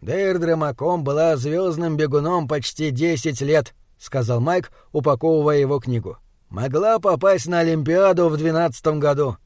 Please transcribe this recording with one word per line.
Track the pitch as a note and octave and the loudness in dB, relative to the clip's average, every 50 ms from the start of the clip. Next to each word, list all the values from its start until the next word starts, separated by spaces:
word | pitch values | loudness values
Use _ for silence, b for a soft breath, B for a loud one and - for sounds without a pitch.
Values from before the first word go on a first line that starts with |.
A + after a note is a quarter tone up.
Дейрдре | - G#2 D3+ F#3+ G3 F#3+ F#3 F3 E3+ E3 E3 | -8 -6 -2 -2 0 0 0 0 0 0 0
Макком | D#3 D#3 D3 B2 - C3+ E3+ F3+ E3+ C#3 | 0 0 -4 -4 -2 -2 -2 -2 -2 -2
была | C#3 C#3+ D3+ E3 E3 D#3+ | -2 0 2 2 2 2
звездным | C3 B2 D3 D#3 F3 F#3+ F3+ D#3+ D#3+ F3 E3 D#3 | 0 -2 -2 -2 0 0 -2 -2 -2 -2 -2 -2
бегуном | D3 D#3 C#3+ C#3+ D3 C#3+ E3 F3+ F3 D#3 A#2+ | -2 0 0 0 0 0 0 0 -2 -2 -2
почти | D3+ D3 - - - - D#3 D3+ | -2 -4 -4 -6 -6 -6 -4 -4
десять | B2+ B2 D#3+ E3+ E3 B2 - D#3+ C3 A#2+ | -2 0 0 0 0 0 -2 -4 -4 -2
лет", — | C#3 C#3+ D#3 D3+ C3+ - - _ _ _ _ _ | 0 2 2 2 0 -2 -8 _ _ _ _ _
сказал | - - - C3 A#2+ A2 B2 A#2 | -12 -6 -4 -4 -2 0 0 0
Майк, | A#2+ D#3+ F3+ F3+ - - b b b b | 0 0 0 -2 -2 -6 b b b b
упаковывая | b D3+ C3 D3 C#3 A#2 D#3 E3 D#3+ D#3 D3 D3+ D3 C#3+ | b -2 0 0 0 2 2 2 2 2 2 2 2 2
его | C#3 C3 C#3+ C3 | 2 2 0 -2
книгу. | A#2 B2+ B2 A#2 - F#2 - - _ _ _ _ _ - | -4 -4 -4 -4 -6 -8 -12 -16 _ _ _ _ _ -14
"Могла | - G2 A#2 C#3 B2+ D#3 G3+ A3 A3+ A3 | -10 -8 -6 -4 -2 0 2 2 2 2
попасть | E3+ G3 E3+ C3 F#3 G3 F#3+ F3 B2 | 2 0 0 2 2 2 2 2 0
на | E3 F3+ E3+ | 0 0 0
Олимпиаду | E3 E3 D#3+ D#3 C#3 D3+ E3 F#3 G3 F#3+ F3+ F3 F3 E3 | 2 2 0 0 0 0 2 4 4 4 4 4 2 2
в | D#3 | 2
двенадцатом | D3+ D#3 E3 D#3+ E3 E3+ D#3 A#2+ - - D#3+ D#3 D3+ | 0 0 0 0 0 0 0 -2 -2 -2 -2 0 0
году, | C#3+ D3 C#3+ C#3+ D3 B2+ G2 - _ | 2 0 2 2 0 -2 -4 -8 _